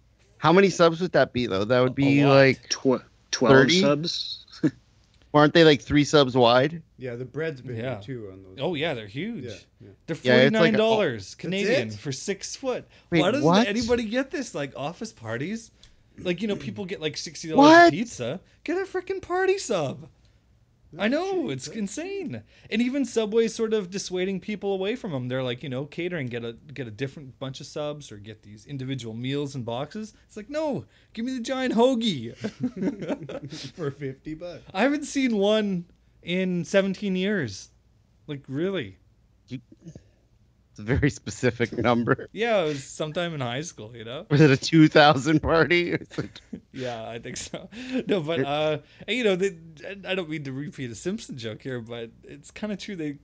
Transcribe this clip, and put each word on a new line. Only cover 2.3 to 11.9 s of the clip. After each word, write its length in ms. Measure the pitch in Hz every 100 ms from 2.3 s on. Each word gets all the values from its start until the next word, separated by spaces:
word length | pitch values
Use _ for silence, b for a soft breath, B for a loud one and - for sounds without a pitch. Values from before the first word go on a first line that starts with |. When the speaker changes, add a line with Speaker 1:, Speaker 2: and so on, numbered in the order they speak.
| 139
Speaker 1:
like 340 | 135 - -
Speaker 3:
Tw-, 340 | - 135 123 - _ _
twelve 220 | - 123 135
Speaker 1:
thirty? 260 | 135 175
Speaker 3:
subs. 640 | 143 147 170 - - - - -
<laughs> 680 | 151 - _ _ _ _ _
Speaker 1:
Aren't 200 | 147 151
they 100 | 170 160
like 160 | 139
three 220 | - 143 139
subs 300 | 151 131 131
wide? 440 | 117 123 147 165 - -
Speaker 4:
Yeah, 180 | 123 120
the 100 | 123
bread's 340 | 135 165 135
bigger 200 | 123 113
Speaker 2:
Yeah. 140 | 127 107
Speaker 4:
too 300 | 95 123 101
on 120 | 95
those. 140 | 95 95
Speaker 2:
Oh 140 | 151 156
yeah, 180 | 165
they're 140 | 123 107
huge. 360 | 123 208 220
Speaker 4:
Yeah, 80 | 123 95 - _
yeah. 80 | 104 - -
Speaker 2:
They're 100 | -
Speaker 1:
Yeah, 100 | 127 127
it's 60 |
like 40 | 135
a 120 | 220
Speaker 2:
forty-nine 140 | 226
dollars 500 | 214 220 220 175 113 98
Speaker 4:
That's 100 | -
Speaker 2:
Canadian 520 | 170 190 202 254
Speaker 4:
it? 40 | 110